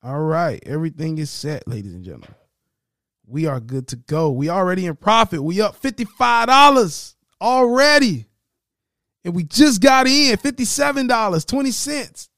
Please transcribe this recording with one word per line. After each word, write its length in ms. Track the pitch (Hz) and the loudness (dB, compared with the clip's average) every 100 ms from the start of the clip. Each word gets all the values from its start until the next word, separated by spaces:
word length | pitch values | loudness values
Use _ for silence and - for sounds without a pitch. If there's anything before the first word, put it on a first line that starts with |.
All 180 | 117 143 | -8 -6
right, 420 | 156 160 170 120 - | -2 -2 -2 -6 -8
everything 500 | 147 160 151 160 156 | -6 -6 -6 -8 -6
is 140 | 151 | -8
set, 360 | - 147 151 - | -8 -10 -10 -10
ladies 280 | 117 101 | -10 -10
and 100 | 87 | -14
gentlemen. 300 | 92 69 - _ _ _ _ _ _ _ _ _ _ | -16 -18 -20 _ _ _ _ _ _ _ _ _ _
We 200 | 135 160 | -6 -4
are 140 | 131 | -4
good 280 | 113 135 127 | -6 -10 -8
to 80 | 120 | -14
go. 360 | - 151 160 | -6 -2 -2
We 160 | 127 147 | -2 -2
already 380 | 180 185 185 180 | -2 -2 -2 -4
in 100 | 147 | -4
profit. 460 | - 226 226 165 | 2 2 2 -2
We 180 | 147 185 | -4 -2
up 160 | 208 - | -2 -2
fifty-five 720 | 269 - 233 _ 240 233 233 | -8 -6 -10 _ 0 2 4
dollars 680 | 262 285 269 196 - - _ _ _ | 6 8 6 0 -4 -16 _ _ _
already. 880 | 214 254 247 247 285 294 262 143 110 _ _ _ _ _ _ _ _ _ | 0 2 2 4 4 4 2 0 -8 _ _ _ _ _ _ _ _ _
And 100 | 175 | -8
we 100 | 175 | -6
just 360 | 160 - 302 214 | -4 4 4 6
got 260 | 269 262 262 | 4 6 4
in, 300 | 277 285 214 | 2 2 2
fifty-seven 680 | 285 254 240 - 285 277 254 | -2 -4 -4 0 0 0 0
dollars, 380 | 240 214 165 | 0 0 -2
twenty 260 | - 269 269 | -2 -2 -2
cents. 580 | 226 - 294 226 - - | -4 -6 -8 -10 -16 -20